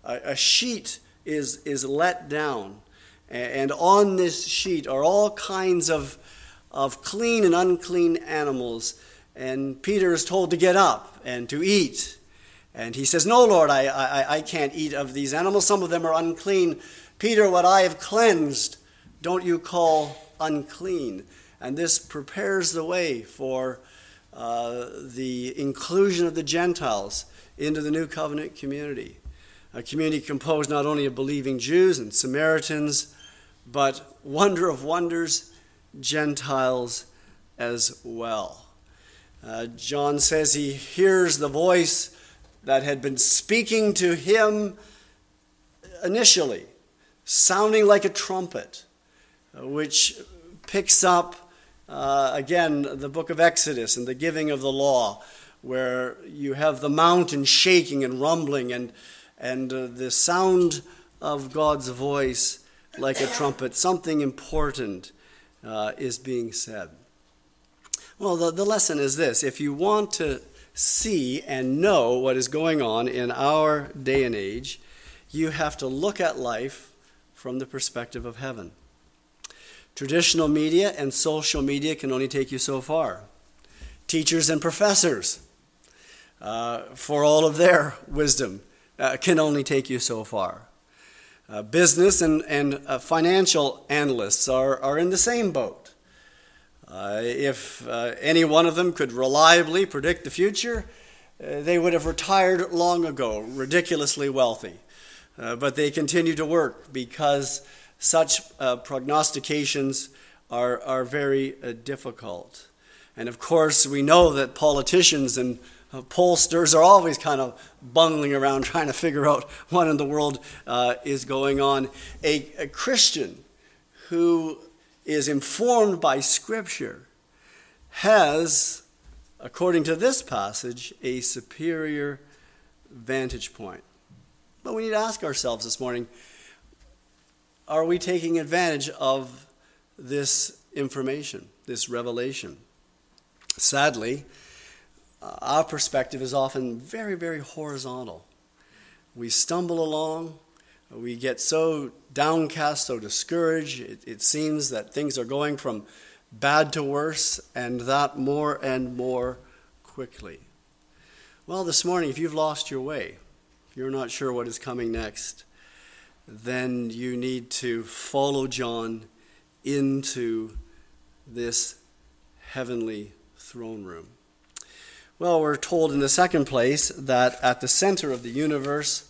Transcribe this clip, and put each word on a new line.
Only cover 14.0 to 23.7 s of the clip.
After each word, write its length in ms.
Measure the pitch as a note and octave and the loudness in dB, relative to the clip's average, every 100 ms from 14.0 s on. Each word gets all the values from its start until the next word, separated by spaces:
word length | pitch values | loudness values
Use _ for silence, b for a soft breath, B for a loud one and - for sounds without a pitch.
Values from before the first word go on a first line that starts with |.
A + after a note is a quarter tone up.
| C3+ C#3 C3+ | 0 0 0
I 80 | D#3 | -2
can't 320 | D#3 E3 C#3+ | -2 -2 -2
eat 180 | D#3 D#3 | -2 -4
of 220 | C#3+ C#3 | -4 -6
these 180 | C3+ C#3 | -6 -4
animals. 320 | D3+ F#3 G3+ | 0 2 4
Some 200 | F3+ G3 | 4 4
of 60 | F3 | 2
them 140 | E3+ | -2
are 80 | E3 | 0
unclean." 680 | D#3+ E3 E3 G3 G3 F3 D3+ B B B _ | 0 0 -4 -2 2 2 -2 B B B _
"Peter, 280 | G#3+ G#3+ G3+ | 2 4 6
what 160 | F3+ | 6
I 180 | F3 G3 | 6 6
have 180 | F#3 - | 4 0
cleansed, 800 | - G#3+ A#3 E3+ D3 C3+ - - b b b _ | -2 4 6 4 2 -2 -6 -8 b b b _
don't 220 | F3 F3+ | -4 -2
you 160 | F3+ E3+ | 0 -2
call 560 | - F3 E3 D#3 D3 C#3 - - | -2 2 4 4 0 -10 -20 -6
unclean?" 840 | D#3 D3+ C#3 - F#3 F3 B2+ F#2+ - b b b | -2 -2 -4 -10 -6 -4 -4 -8 -14 b b b
And 160 | B2 C#3+ | -8 -4
this 240 | E3+ - | 0 0
prepares 720 | - D3+ C#3 G3+ G3 F#3+ E3+ | -2 -14 -10 -6 -2 0 0
the 120 | D#3+ | -2
way 380 | D#3+ F3+ E3 A#2+ | -4 -2 -2 -4
for 560 | A2 - C3+ C3 C3 | -8 -10 -6 -4 -6